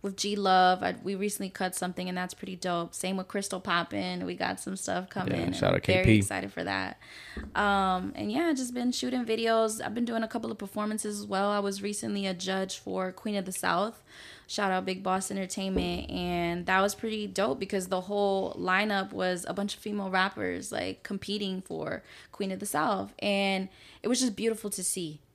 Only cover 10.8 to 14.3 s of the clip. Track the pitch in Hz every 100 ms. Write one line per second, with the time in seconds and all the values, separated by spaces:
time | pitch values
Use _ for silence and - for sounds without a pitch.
10.8 | 208 214 214 208 208 196 202 208 202 196
11.8 | 202 208 226 202 196 180 185 190 190 -
12.8 | - 185 185 185 220 208 185 185 185 170
13.8 | 208 - - - -